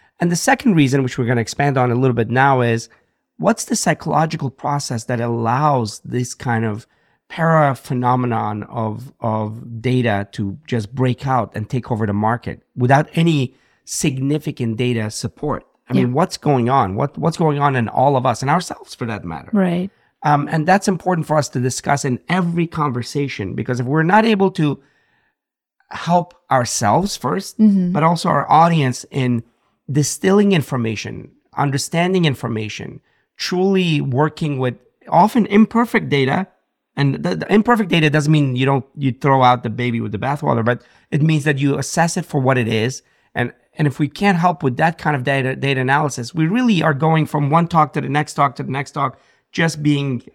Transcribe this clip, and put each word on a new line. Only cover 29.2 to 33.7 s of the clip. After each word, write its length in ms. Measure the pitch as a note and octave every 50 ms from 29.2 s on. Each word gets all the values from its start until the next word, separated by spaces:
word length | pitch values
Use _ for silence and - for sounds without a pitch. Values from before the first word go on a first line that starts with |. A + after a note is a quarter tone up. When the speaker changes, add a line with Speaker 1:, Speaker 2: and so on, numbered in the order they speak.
| B2+ B2 B2 A#2 A#2 _ _ _ _ _ _ _ _ -
Speaker 1:
distilling 640 | C3 D3+ C#3+ - - - - F#3+ F#3+ G#3 G#3 G3+
information, 800 | G3 E3 C3+ - - B2+ A#2 A2+ A2 G2+ - A2 G#2+ G#2 - - _ _ _ _ -
understanding 680 | - C#3 C#3+ C3+ C#3 - - - E3 F3 F3+ F#3+ F#3 E3+
information, 760 | D3+ C3 - - B2 A#2 A2 A2+ G#2+ - - - - - - - _ _ _ _ _ _ -
truly 640 | - - F#3+ F3+ F#3 G3